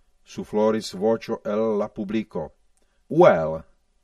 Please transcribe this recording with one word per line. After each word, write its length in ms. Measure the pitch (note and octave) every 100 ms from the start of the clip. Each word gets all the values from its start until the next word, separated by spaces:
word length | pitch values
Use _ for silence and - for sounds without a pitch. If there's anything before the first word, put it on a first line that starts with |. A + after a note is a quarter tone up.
| _ _
sufloris 680 | - - - G#3 G#3+ A3 F#3+
voĉo 460 | - G3 A2+ - -
el 340 | - G#2 A3+ D3
la 100 | -
publiko. 600 | - G2+ A2 - F2+ D2 _ _ _ _ _ -
"Well," 520 | D3 E3+ F2 D#2 D#2+ - _ _ _